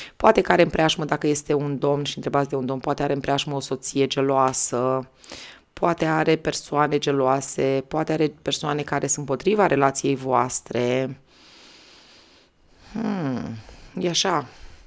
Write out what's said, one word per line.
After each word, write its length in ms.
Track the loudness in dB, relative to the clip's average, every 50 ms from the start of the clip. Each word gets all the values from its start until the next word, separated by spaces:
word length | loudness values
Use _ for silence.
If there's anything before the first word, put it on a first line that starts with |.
| -16 -16 -6
Poate 260 | _ 6 6 6 6
că 100 | 4 4
are 100 | 6 6
în 80 | 4 4
preajmă, 360 | 4 2 2 2 2 -2 -2
dacă 220 | -2 -2 0 0
este 260 | 0 0 0 0 0 0
un 260 | 0 0 -2 -2 0
domn 240 | 0 0 0 0 -2
și 120 | -6 -8
întrebați 340 | -6 -6 -2 0 0 0 0
de 60 | -4
un 100 | -4 -4
domn, 140 | -4 -6 -4
poate 240 | -4 -4 -2 -2 -2
are 100 | -2 -2
în 60 | -2
preajmă 360 | -2 -2 -2 -2 -2 -4 -6
o 40 | -6
soție 480 | -4 -6 -8 -6 -6 -4 0 0 0
geloasă, 1000 | 0 2 0 0 2 2 2 2 2 2 0 0 0 0 0 0 0 0 -2 -4 -8 _ _ -20 -20 -18 -18 -18 -18 -20 -20 _ _ _
poate 320 | -2 0 0 2 0 0
are 300 | 0 2 2 2 2 2
persoane 640 | 2 0 -4 -4 -4 -6 -2 0 2 2 2 2
geloase, 840 | 0 0 0 0 2 2 2 2 2 0 -4 -2 -2 0 0 0 0 -2
poate 240 | -2 -4 -2 0 0
are 160 | 0 0 0 0 -2 -4
persoane 400 | _ -4 -4 -2 -2 -4 -2 -4
care 260 | -2 -2 -2 -2 0
sunt 220 | -2 -2 -4 -2 -4
împotriva 380 | -4 0 2 2 4 4 4
relației 480 | 4 4 4 4 2 2 0 -2 -2 -2
voastre. 1000 | -2 -2 0 2 2 2 0 -2 -6 -6 -4 -2 -2 0 0 0 0 -2 -4 -6 -12 _ _ _ -20 -20 -20 -20 -20 -20 -20 -20 -20 -20 -20 -20 -20 -20 -20 -20 -20 -20 _ _ _ _ _ _ _ _ _ _ _ -20 -12
Hmm. 680 | -8 -6 -4 -4 -4 -4 -4 -4 -4 -6 -6 -8 -10 -12 -14 -18 -20 -20 -20 -12 -8 -4
E 100 | -4 -2
așa. 380 | -2 0 0 0 0 -2 -2 -6 -14 -20 -20 -20 -20 -20 -20